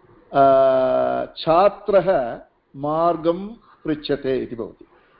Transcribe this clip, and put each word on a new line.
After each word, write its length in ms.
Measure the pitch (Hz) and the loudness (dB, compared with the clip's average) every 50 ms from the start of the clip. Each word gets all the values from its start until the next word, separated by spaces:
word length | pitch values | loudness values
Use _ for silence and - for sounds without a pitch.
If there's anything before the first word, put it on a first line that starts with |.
| _ _ - _ _ - - | _ _ -20 _ _ -4 2
अ, 120 | 139 139 139 135 135 135 135 131 131 131 127 127 127 127 127 127 123 123 127 - | 4 4 6 6 4 4 4 2 2 0 0 0 0 -2 -2 -2 -4 -6 -8 -10
छात्रः 1000 | - - 160 160 175 196 202 196 - - - 196 190 160 185 185 147 127 117 131 - - _ _ _ _ _ - | -8 -2 0 2 4 4 2 2 0 -6 2 2 2 2 2 0 0 -2 -4 -8 -12 -14 _ _ _ _ _ -16
मार्गं 720 | 139 139 147 156 160 165 175 165 160 156 170 170 185 196 214 233 - _ _ _ _ - | -10 -6 -4 -2 0 0 0 0 0 -2 -2 -2 -2 -6 -14 -14 -18 _ _ _ _ -6
पृच्छते 520 | 160 156 151 - - 143 135 - 131 131 | -6 -6 -6 -4 -4 -4 -4 -2 -4 -4
इति 200 | 123 117 110 117 | -4 -4 -8 -10
भवति। 280 | 113 107 85 - _ - _ _ _ _ _ _ _ | -12 -12 -12 -14 _ -20 _ _ _ _ _ _ _